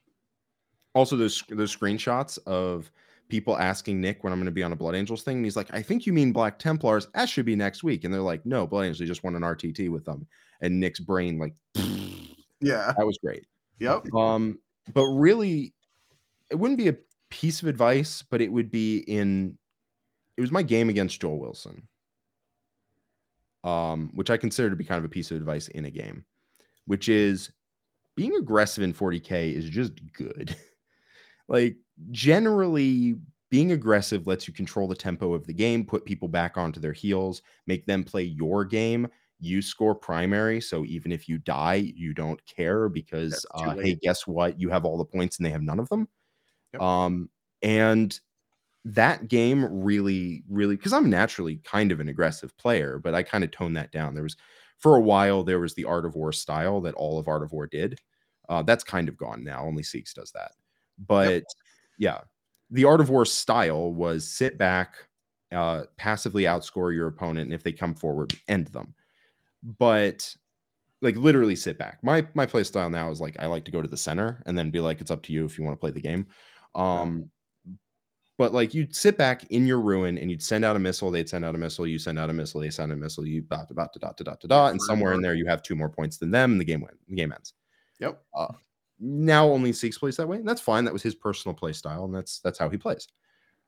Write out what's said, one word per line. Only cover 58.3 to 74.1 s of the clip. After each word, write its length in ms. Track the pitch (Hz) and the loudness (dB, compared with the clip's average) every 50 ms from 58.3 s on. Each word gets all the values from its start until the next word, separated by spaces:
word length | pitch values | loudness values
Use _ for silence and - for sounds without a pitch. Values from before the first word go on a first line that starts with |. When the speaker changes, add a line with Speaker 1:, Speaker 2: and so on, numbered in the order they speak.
| _ _ _ | _ _ _
Speaker 1:
Uh, 160 | - 87 82 78 | -4 -2 0 4
that's 200 | 98 117 - - | 4 4 4 2
kind 240 | - 98 90 82 76 | -2 -2 -2 -2 -2
of 80 | - | -4
gone 260 | - - 57 55 58 64 | -8 -10 -10 -10 -10 -10
now. 220 | 73 69 65 69 | -10 -8 -8 -6
Only 180 | 80 78 76 76 | -6 -6 -6 -6
Siegs 300 | - - 62 - - - | -8 -8 -10 -12 -12 -16
does 180 | - - - | -16 -16 -16
that. 220 | - 50 50 - _ _ _ _ _ _ _ _ _ - 98 | -14 -14 -14 -14 _ _ _ _ _ _ _ _ _ -8 0
But, 200 | - 107 98 95 95 90 | 2 4 6 6 4 4
Speaker 2:
Yep. 100 | 85 80 - - _ _ _ _ _ _ _ _ | 0 -2 -6 -16 _ _ _ _ _ _ _ _
Speaker 1:
yeah, 240 | - 104 87 60 - - _ _ _ _ _ _ _ _ - | -2 -2 -2 -2 -4 -10 _ _ _ _ _ _ _ _ -4
the 160 | 123 127 135 | 2 6 8
Art 160 | 139 156 165 | 8 10 8
of 80 | 151 135 | 8 6
War 160 | 135 127 113 | 6 4 4
style 640 | - - - - - 113 117 95 82 76 78 87 85 | 4 2 -2 0 2 2 4 4 2 2 0 -2 -2
was 360 | 85 85 87 85 82 82 - | -2 -2 -2 0 -2 -2 -4
sit 280 | - - - 127 131 - - | -6 -4 -2 -2 -2 0 2
back, 480 | 98 92 92 92 90 - - - - _ _ _ _ _ _ _ _ - | 2 2 4 2 0 -2 -6 -20 -20 _ _ _ _ _ _ _ _ -8
uh, 340 | 87 87 85 82 82 78 - - _ | -4 -2 0 0 -2 -2 -6 -10 _
passively 460 | - - 107 107 104 - - 95 101 95 | -8 -4 -4 -2 -2 -2 -2 0 2 2
outscore 500 | 85 87 85 - - - 95 90 87 85 | 2 2 0 -2 -6 -4 -2 -2 0 0
your 140 | 82 85 | 0 -2
opponent, 380 | 80 78 - 90 85 80 80 78 | -2 -4 -6 -6 -4 -4 -4 -4
and 80 | 60 82 | -4 -6
if 80 | 82 - | -6 -6
they 100 | 87 80 | -6 -6
come 220 | - 90 85 80 | -4 -4 -4 -4
forward, 380 | - - 78 73 76 73 - - - _ | -4 -4 -4 -2 -2 -4 -4 -6 -6 _
end 200 | - 104 92 76 | -2 0 0 -2
them. 260 | - - 60 - - - _ _ _ _ _ _ _ _ _ _ _ _ _ - | -4 -8 -14 -14 -14 -18 _ _ _ _ _ _ _ _ _ _ _ _ _ -16
But, 720 | 117 107 - 127 117 110 107 104 98 - - - - - _ _ _ _ _ _ _ _ _ _ _ _ - | -10 -2 2 4 4 4 4 2 2 0 -4 -10 -14 -14 _ _ _ _ _ _ _ _ _ _ _ _ -2
like, 140 | 131 120 98 | 0 0 2
literally 400 | 117 135 156 143 135 117 104 92 | 4 6 6 6 6 6 4 2
sit 220 | - - 92 - - | 0 -4 -6 -6 -6
back. 240 | - - - - - | -8 -12 -10 -4 0
My, 240 | 135 156 165 156 156 - | 2 2 2 2 0 0
my 100 | 156 131 | -2 0
play 180 | - - 117 95 | 2 2 0 0
style 260 | - - 98 87 85 | 0 0 -2 -2 -2
now 200 | 85 82 82 82 | -2 -4 -4 -4
is, 100 | 76 80 | -6 -6
like, 140 | 80 76 78 - | -8 -8 -8 -6
I 80 | - | -6
like 180 | 82 85 80 - | -4 -4 -6 -6
to 60 | - | -6
go 100 | 80 82 | -4 -4
to 60 | 78 | -4
the 100 | 78 80 | -4 -6
center 460 | - - 80 | -6 -6 -4